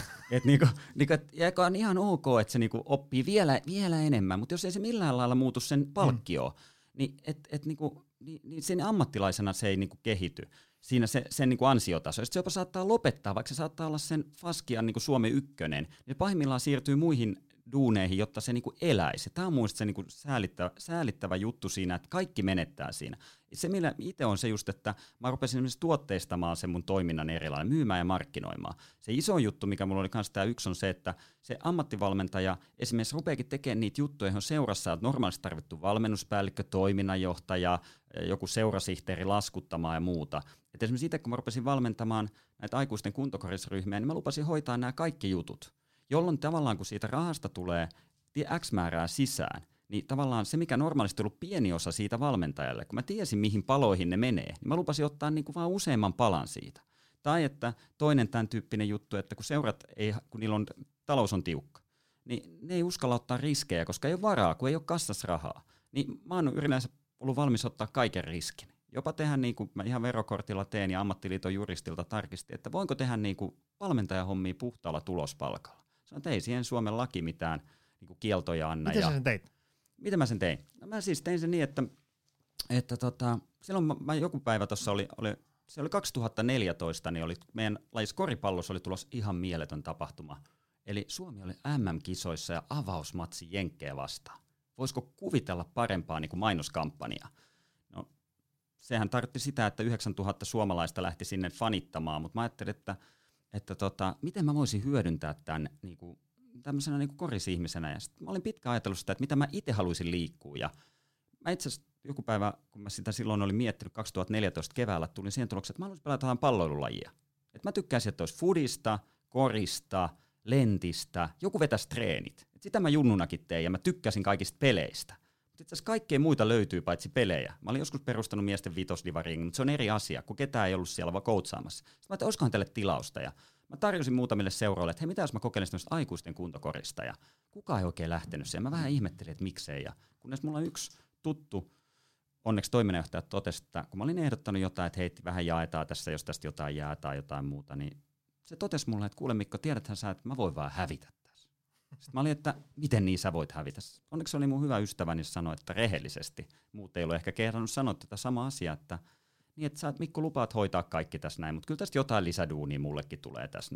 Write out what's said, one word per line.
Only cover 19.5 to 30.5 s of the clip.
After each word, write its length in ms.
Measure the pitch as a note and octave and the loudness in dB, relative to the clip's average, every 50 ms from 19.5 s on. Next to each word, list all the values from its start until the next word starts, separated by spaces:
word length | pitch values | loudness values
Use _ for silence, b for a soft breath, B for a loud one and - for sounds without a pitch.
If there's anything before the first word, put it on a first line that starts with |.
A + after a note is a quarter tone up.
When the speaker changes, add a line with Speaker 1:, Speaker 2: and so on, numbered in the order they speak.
Speaker 1:
mun 60 | D#3 B2+ | 4 4
mielestä 180 | A2 G#2 - - | 2 2 0 0
se 60 | A2 | -2
niinku 200 | G#2 - - F#2+ - | -2 -2 -4 -8 -10
säällittävä, 600 | - - - C#3+ C3+ A#2 G2 F2+ - - F2+ F2+ - - | -12 -12 -6 -2 0 0 0 -2 -2 -2 -2 -2 -4 -6
säällittävä 580 | - - E3 E3+ D#3 A2 G2 - G2 F#2 F#2 | -8 -4 -2 0 0 0 -2 -2 -2 -2 0
juttu 320 | F#2+ G#2 A#2 - - - F#2 | 0 0 -2 -4 -4 -6 -4
siinä, 260 | - G2 F#2 F2+ F2 | -2 0 0 0 0
että 140 | F2 - - | -2 -4 -2
kaikki 320 | - F#3 F#2+ - - G#2+ | -2 -2 -2 -2 -2 0
menettää 500 | F#2+ F#2+ F#2+ F2+ D#2+ - - - C#2+ - | 2 4 4 2 2 -2 -4 -8 -8 -6
siinä. 240 | - - C#2 B1 - B B B B B B B | -6 -8 -8 -10 -10 B B B B B B B
Se, 160 | - - F3 E3+ | -8 -4 -2 0
millä 260 | G3 F#3+ E3 C#3 - - | 0 2 2 0 0 -2
ite 280 | A2+ F#2 - - C3+ | -8 -8 -4 0 0
on 120 | A2 G2 F2+ | 2 2 2
se 100 | - A2+ | 0 0
just, 200 | G#2+ G#2 - - | -2 -2 -2 -6
että 260 | G2 - - G#2+ G2+ B B B B B | -6 -4 -4 -6 -6 B B B B B
mä 120 | A#2+ B2+ | -4 -2
rupesin 280 | B2+ A2+ C3+ A#2 B2+ B2+ | -2 0 -2 0 0 0
esimerkiksi 220 | C3 B2+ - - | 0 0 -2 -2
tuotteistamaan 760 | E3 E3 D#3 D3 D3 - G2 F2+ - - F2+ F2+ F2 E2+ E2+ | 2 2 2 2 2 -2 -2 -2 -2 -2 -2 0 0 0 -2
sen 140 | - - F2+ | -2 -2 -2
mun 140 | F2 F2+ E2 | -2 -2 0
toiminnan 460 | - F#2+ F#2+ F2+ E2+ E2 D#2 D#2 D#2+ | 2 2 2 2 2 0 0 0 -2
erilainen, 380 | E2 D#2+ D#2 D#2 C#2+ D2 D#2+ A2+ | -2 -2 -2 -2 -2 -2 0 0
myymään 300 | D3 D#3+ C#3 G#2+ F#2 F2 | 2 2 2 2 2 2
ja 60 | F2 | 2
markkinoimaan. 720 | F2+ F#2 F2 - - - - - G1+ G1+ G1+ - - - B B B B B | 2 2 0 -2 -4 -6 -6 -6 -6 -8 -8 -8 -8 -10 B B B B B
Se 120 | - G#2+ | -6 -2
iso 260 | A2+ D3 - G#3+ F#3+ E3 | 0 0 2 4 4 4
juttu, 280 | A#2 G#2 - - - | 4 4 2 0 -2
mikä 200 | G2+ G2 - G2 | -2 0 0 0
mulla 140 | F#2+ F#2+ F#2+ | 0 2 0
oli 80 | F#2 F#2+ | 0 0
kans 220 | - A2 G2+ - | -2 -2 -4 -2
tää 140 | - G2+ G2 | 0 0 0
yksi, 240 | A2 | 0